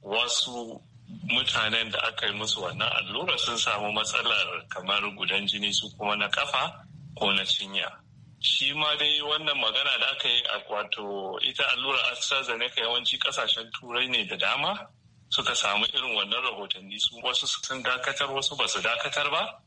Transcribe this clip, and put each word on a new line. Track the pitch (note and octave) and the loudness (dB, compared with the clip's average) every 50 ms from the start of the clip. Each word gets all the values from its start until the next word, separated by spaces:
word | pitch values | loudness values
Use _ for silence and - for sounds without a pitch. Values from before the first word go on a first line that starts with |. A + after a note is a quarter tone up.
| - | -4
wasu | G2 G2+ A2+ A#2+ B2 B2 - - B2+ B2 A#2+ A#2 A2+ - - - - - - - - - - - - | -2 0 0 2 2 2 0 0 0 -2 -6 -6 -8 -8 -12 -14 -20 -20 -20 -18 -16 -14 -10 -2 0
mutanen | - - - - - B2+ A2 A2 A2 A2+ A2+ A2 G2+ | 2 2 2 2 2 2 2 4 4 2 0 0 0
da | - - A2+ | 0 0 0
aka | A2+ - - | -2 0 -2
yi | G#2+ G2+ | -2 -2
musu | G#2 G#2+ G#2+ - A2 F#2+ | 0 0 0 0 0 0
wannan | F2 F2 - G#2+ A#2 - - | -4 -2 0 0 2 2 0
allura | - F#2+ G2+ B2+ F3 F3+ D3 B2 | 0 0 -2 -2 0 0 0 0
sun | - A#2+ A#2+ A2+ | 0 0 0 2
samu | - - A2 G#2 G#2 G#2 G#2+ | 2 2 2 2 0 0 0
matsalar | G#2+ G#2+ - - B2 A#2 A2+ A2 G2+ F#2 F2 F2 E2+ - - | 0 0 2 0 2 2 4 4 2 2 0 -2 -8 -8 -8
kamar | - F#2 F2+ F#2+ G2+ G#2 G2+ G#2 G2+ | -10 -8 -2 0 0 2 2 -2 -4
gudan | G2 G2 F2 F#2 G2 G2+ | -4 -4 0 0 0 0
jini | G2 G2+ G2+ G2+ G#2 G2+ | 0 -2 0 0 0 0
su | - - G#2 - | 0 -2 -2 -8
kuma | - G#2+ G#2 G#2 | -4 0 0 2
na | G#2 G#2 G2+ | 2 2 0
kafa | - - C#3+ D3 - C3 C#3 E3+ - - - - - - - - - | 2 0 0 0 2 0 0 0 -2 -8 -18 -20 -20 -18 -18 -16 -6
ko | - G#2+ G2 G2 | -2 2 2 2
na | G2 F#2+ | 2 2
cinya. | F#2+ - - G2+ G2 G2 G2 E2+ - - - - - - - - - - - | 2 0 0 0 -4 -4 -4 -4 -4 -6 -10 -20 -20 -20 -20 -20 -20 -20 -2
Shi | - - - - C#3 C#3 C#3+ | 0 2 2 4 2 0 0
ma | D3+ D3+ D3+ D3+ | 2 2 0 2
dai | D3 D3 D3 D3+ D3+ D3 | 2 2 2 2 2 2
wannan | D3 D3+ D3+ D#3 D3+ C#3+ | 0 0 0 0 0 0
magana | C3+ A#2+ A2 A2 C3 C#3 C#3+ C3+ A#2+ | 2 0 2 2 2 2 2 2 2
da | - C3 C3+ | 2 0 0
aka | - - C3+ | 0 0 2
yi | A#2+ B2 A#2+ - - | 2 2 2 2 -2
a | G#2 - - G#2+ | -4 -4 -4 -4
wato | G#2 G#2 G2+ - - G#2+ G2+ G2+ G2 F#2+ F#2+ F#2+ - - | -4 -2 -2 -4 -4 -4 -4 -4 -4 -4 -4 -4 -2 -2
ita | - - - C#3+ C3 C3 | -2 0 0 0 2 2
allura | B2 B2+ C3+ C3+ B2+ A#2 B2 B2 | 0 0 0 2 2 2 0 0
AstraZeneca | A#2+ - - C#3+ C#3 C3 A#2+ A#2+ A2+ A#2+ B2 - - A#2 | -2 -2 0 0 0 0 0 -2 -2 -2 -2 -2 -2 0
yawanci | A2+ A#2+ A#2+ B2 - - - | 0 0 0 2 0 0 2
kasashen | - - - - B2 A2 - A2+ A2+ A2+ - | 0 0 0 0 2 2 2 0 0 -8 -10
turai | - - B2 A#2 A#2+ C3 B2+ | -10 -8 -4 -2 0 0 2
ne | B2+ A#2 G#2+ | 0 0 0
da | F#2 F#2 | 0 -2
dama | F2+ F#2 G2 A2+ C3+ D3 E3+ G3+ G3+ - - - - _ - _ - - - | 0 2 2 2 2 0 -2 -2 -2 -6 -14 -18 -20 _ -20 _ -20 -10 -2
suka | - - - - B2 | -2 0 2 2 2
samu | - - G#2+ G2+ G#2 A2 | 2 2 2 2 2 2
irin | A2+ - C#3 C3 B2+ A#2 | 2 0 -2 -2 0 0
wannan | G#2 G2+ G2 G#2 A#2+ C3 | -2 0 0 -2 -2 -2
rahotanni | B2+ A2 G2 G2+ F#2+ - F#2 F#2 F#2+ G2+ G#2 | -2 -4 -4 -4 -6 -6 -6 -6 -12 -6 -2
su | - - A#2 A#2 A#2 | -2 -2 -2 -2 -4
wasu | B2 B2 A#2+ B2 | 0 0 0 0
sun | A#2+ - - - - C3 C3 B2 | 0 -2 -2 -4 -4 -6 -2 0
dakatar | B2 B2+ B2+ B2+ C#3 C3+ - C#3+ C#3 | 0 0 0 0 -2 0 0 0 0
wasu | C3+ C3+ C3+ - D3 | 0 0 0 0 0
ba | B2+ A#2+ G2+ | 2 0 2
su | - G2+ | 2 2
dakatar | F#2 A2+ A#2+ A#2+ - D3 - D3 D3 C#3+ | 2 2 0 0 -2 -2 0 0 0 2
ba | D3 E3 G3+ - - - _ | 2 2 0 0 -4 -12 _